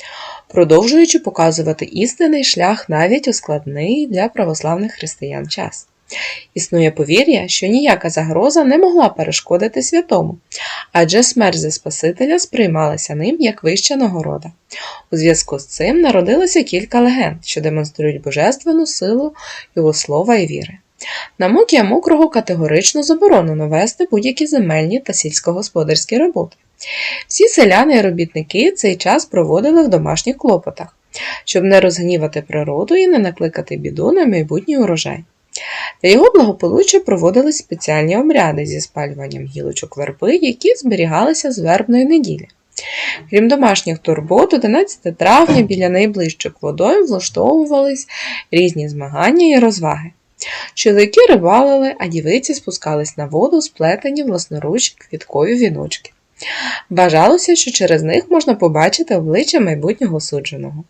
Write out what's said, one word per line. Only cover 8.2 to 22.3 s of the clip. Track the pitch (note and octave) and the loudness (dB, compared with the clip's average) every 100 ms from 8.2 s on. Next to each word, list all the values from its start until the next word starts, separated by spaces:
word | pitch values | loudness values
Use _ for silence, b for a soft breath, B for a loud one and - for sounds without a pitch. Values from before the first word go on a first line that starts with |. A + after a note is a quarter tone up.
| D#3+ D#3+ B3+ D#4+ | -2 0 2 2
не | C#4 D4 | 4 4
могла | F#4 F4 A3+ | 4 4 2
перешкодити | - D#3 D#3+ - F3 A3 C4+ | 0 -4 -4 -2 -2 0 -4
святому, | B3+ E4 F4 F#3+ D#3+ E3+ _ B B B B | -2 -2 0 0 -2 -8 _ B B B B
адже | E3+ E3 G3+ | 2 2 4
смерть | B3 B3 G3 E3+ | 2 2 0 0
за | D#3 | -4
Спасителя | - C3 - E3 F3 C4+ F4 | -6 -8 -4 -4 -2 0 0
сприймалася | F4+ B3+ G3 D#3+ D#3 D#3 - D3 | -2 0 0 2 -2 -2 -6 -4
ним | F#3 E4 | -2 0
як | A#3+ G#3 | 0 -2
вища | D#3+ F#3 - C#4 | -2 -2 -2 0
нагорода. | A#3 F3 D3+ D3 D#3+ - _ B B B B | -2 -2 -6 -8 -12 -20 _ B B B B
У | E3 | 0
зв'язку | E3 D#3+ - C#3+ | 2 2 -2 -8
з | - | -10
цим | - E3+ D#4+ | -6 0 2
народилося | D#4 G3 F3+ C#4 F4+ F4 | 2 2 2 2 2 0
кілька | - F3+ G#3+ A#3+ | 0 -4 -2 0
легенд, | A#3+ B3+ F3 D#3 | 2 2 -2 -6
що | - D#3+ | -10 -6
демонструють | D#3 D#3 D3+ - D3+ D3 | -4 -4 -6 -4 -4 -4
божественну | C#3+ C#3 F#3 C4 E4 D#4+ D#4 | -6 -2 0 0 0 0 0
силу | - F#3+ A#3 D4+ D4 B B B - | -4 -2 -2 -2 -8 B B B -2
його | D#3 | 0
слова | D3+ - D3 G3+ A3+ | 0 -2 0 2 2
і | E3 | 0
віри. | D3 D3+ - _ - B B B - | -4 -10 -16 _ -20 B B B -2
На | F#3 | 2
Мокія | C#4+ A#4 C#4 | 4 4 4
Мокрого | G3+ C#4+ F4+ D#4 | 2 2 2 2
категорично | D#4+ | 2